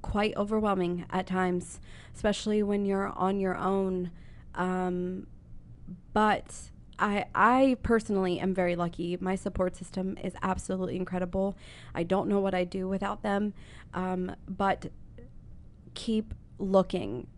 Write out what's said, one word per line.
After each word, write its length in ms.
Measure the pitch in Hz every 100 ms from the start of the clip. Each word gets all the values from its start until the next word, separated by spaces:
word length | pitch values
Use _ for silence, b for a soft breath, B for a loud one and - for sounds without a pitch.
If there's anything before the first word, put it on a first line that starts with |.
quite 320 | - 202 214 -
overwhelming 680 | 202 214 214 190 175 175 170
at 160 | 185 185
times, 520 | 185 180 180 175 - B B B -
especially 480 | 214 202 214 214
when 220 | 202 202 202
you're 240 | 196 196
on 300 | - 185 196
your 160 | 190 180
own. 540 | 190 196 190 185 180 B B B B -
Um, 720 | 185 185 185 180 180 185 - - - - - - - 180 -
but 580 | 208 214 196 - - - - - -
I, 280 | 208 202 - -
I 420 | 220 254 269 247
personally 560 | - 226 220 196 185 180
am 140 | 190
very 220 | 185 180 175
lucky. 400 | 170 170 175 175
My 140 | 185 190
support 400 | 202 185 185 -
system 420 | - - 190 202
is 100 | 196 -
absolutely 540 | 185 185 - 185 185 185
incredible. 600 | 220 180 180 190 196 - B B B
I 80 | -
don't 260 | 170 190 196
know 120 | 202
what 160 | 196 185
I'd 160 | 180
do 160 | 190 185
without 340 | 190 196 208
them. 320 | 214 202 208 196 B B B
Um, 420 | 180 185 185 180 - -
but 400 | 185 196 - 170 - - - - - - - - - -
keep 400 | - - 220 214 - - -
looking. 680 | 202 190 180 180 104 123 -